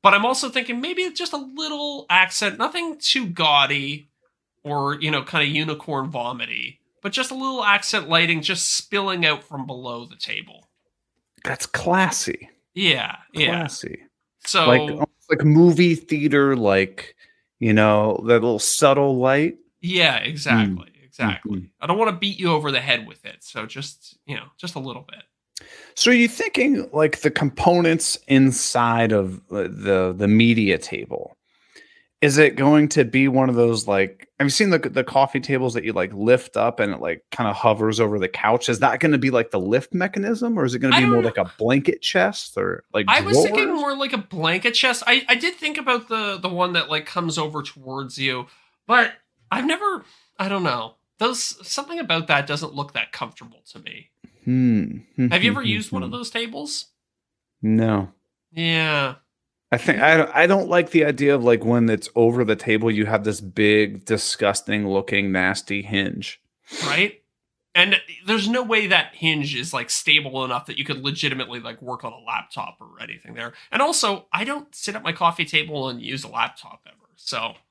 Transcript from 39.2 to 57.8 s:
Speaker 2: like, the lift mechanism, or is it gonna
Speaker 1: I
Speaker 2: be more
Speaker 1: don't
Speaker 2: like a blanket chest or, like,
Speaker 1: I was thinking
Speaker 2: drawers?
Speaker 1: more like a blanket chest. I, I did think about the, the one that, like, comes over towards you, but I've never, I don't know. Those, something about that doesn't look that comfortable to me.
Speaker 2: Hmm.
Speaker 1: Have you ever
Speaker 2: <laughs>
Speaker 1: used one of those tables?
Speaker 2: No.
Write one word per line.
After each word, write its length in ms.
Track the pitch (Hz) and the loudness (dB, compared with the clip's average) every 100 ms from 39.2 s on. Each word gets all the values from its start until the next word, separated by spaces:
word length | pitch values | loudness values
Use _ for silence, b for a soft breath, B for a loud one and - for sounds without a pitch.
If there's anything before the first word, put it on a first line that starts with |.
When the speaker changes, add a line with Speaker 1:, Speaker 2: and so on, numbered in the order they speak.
| 131 | 2
Speaker 2:
like, 200 | 123 117 | 0 0
the 100 | 101 | -4
lift 320 | 92 120 - | 0 0 -2
mechanism, 640 | 180 185 196 202 226 240 220 | -4 -4 -4 -4 -4 -2 0
or 60 | |
is 100 | 131 | 0
it 60 | 120 | 0
gonna 160 | 131 285 | 2 4
Speaker 1:
I 40 | |
Speaker 2:
be 60 | 127 | 4
more 160 | 240 | 4
Speaker 1:
don't 140 | 110 104 | 2 -2
Speaker 2:
like 20 | |
a 120 | 90 - | -6 -2
blanket 420 | 110 139 139 - | 0 2 2 -2
chest 540 | - 190 190 - - - | -2 0 0 -2 -10 -6
or, 260 | 95 87 _ | -4 -6 _
like, 140 | 107 98 | -2 2
Speaker 1:
I 120 | - | 2
was 160 | - 277 | 4 4
thinking 240 | 427 427 415 | 4 2 0
Speaker 2:
drawers? 140 | 330 | -2
Speaker 1:
more 160 | 285 277 | -2 -4
like 160 | 277 | -4
a 40 | 247 | -6
blanket 540 | - 185 160 180 233 | -6 -2 -2 0 0
chest. 300 | 233 262 247 - | 0 0 0 0
I, 180 | 262 262 | 0 2
I 60 | |
did 200 | 254 339 | 0 0
think 220 | 349 311 302 | -4 -8 -6
about 300 | 262 247 233 | -2 -4 -4
the, 300 | 226 208 190 | -6 -6 -6
the 100 | 185 | -6
one 240 | 175 180 | -2 0
that, 160 | 175 147 | 0 -2
like, 160 | 156 156 | -4 -4
comes 320 | 180 170 156 | -6 -4 -4
over 240 | 156 151 | -4 -6
towards 560 | 139 - 131 131 135 - | -12 -16 -12 -12 -10 -6
you, 280 | 135 127 123 b b b - | -4 -4 -10 b b b 2
but 260 | 240 226 - _ _ _ | 2 2 -4 _ _ _
I've 160 | 220 269 | -4 -2
never, 380 | 339 415 370 b b b - | -2 -2 -4 b b b -8
I 100 | 196 | -4
don't 140 | 202 | -2
know. 300 | 170 120 113 _ _ _ | -2 -2 -6 _ _ _
Those, 220 | 226 247 - - 190 | -2 -2 -6 -10 -10
something 320 | - 285 339 | -8 -8 -10
about 280 | 277 165 165 | -4 -4 0
that 200 | 143 143 | -2 0
doesn't 280 | 143 151 | -6 -8
look 180 | 139 143 | -10 -8
that 180 | 120 110 | -8 -8
comfortable 500 | - 113 - 113 _ _ | -10 -12 -12 -20 _ _
to 60 | - | -20
me. 320 | - - - _ - _ | -18 -20 -20 _ -20 _
Speaker 2:
Hmm. 840 | - 127 127 110 69 - - - 123 | -2 2 4 2 0 -8 -12 -2 0
Speaker 1:
Have 120 | 113 | 2
you 60 | 226 | 0
ever 120 | - | 0
Speaker 2:
<laughs> 20 | |
Speaker 1:
used 280 | 226 208 214 | -2 -4 -4
one 100 | - | -6
of 80 | 180 | -6
those 180 | 247 233 | -8 -8
tables? 560 | 233 233 277 294 - - _ _ _ _ _ _ _ | -8 -8 -10 -10 -10 -12 _ _ _ _ _ _ _
Speaker 2:
No. 500 | 107 110 | 0 2